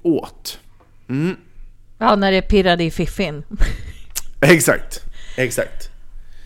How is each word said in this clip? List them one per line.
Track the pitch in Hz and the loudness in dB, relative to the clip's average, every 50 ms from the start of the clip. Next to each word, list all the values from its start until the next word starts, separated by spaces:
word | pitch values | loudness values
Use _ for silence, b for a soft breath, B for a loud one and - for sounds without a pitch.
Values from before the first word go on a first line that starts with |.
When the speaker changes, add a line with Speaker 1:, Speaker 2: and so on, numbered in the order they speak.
Speaker 1:
åt. | - - 330 - - - - - - - - - - - - - _ _ - - - - | 0 0 0 0 0 -6 -16 -14 -14 -14 -14 -14 -18 -20 -20 -20 _ _ -20 -18 -10 -6
Mm. | 123 139 156 185 190 - - - - - - - - - - - - - | -4 -2 -2 -4 -6 -8 -14 -20 -18 -18 -18 -18 -18 -20 -20 -18 -8 0
Speaker 2:
Ja, | 220 233 214 | 2 4 4
när | 202 196 196 | 4 4 2
det | 190 190 | 2 2
pirrade | 185 - 208 202 185 185 175 170 170 | 2 4 4 4 6 4 2 2 0
i | 160 | -2
fiffin. | - - 170 - - - 196 147 151 147 156 - 220 - B B B B B B | -2 -2 -4 -2 -2 -4 -4 -4 -4 -8 -12 -6 2 2 B B B B B B
<laughs> | B B B B - - - - - - | B B B B -10 -8 -8 -6 -2 4
Speaker 1:
Exakt, | - 147 175 160 131 165 107 - - - - - - - b b b b b | 6 8 8 6 6 2 0 0 0 -8 -8 -10 -10 -10 b b b b b
exakt. | - 127 117 - - 101 - - - - - - - - - - b b b b b b | -2 -2 -2 -2 -4 -4 -4 -4 -8 -8 -8 -10 -14 -16 -14 -14 b b b b b b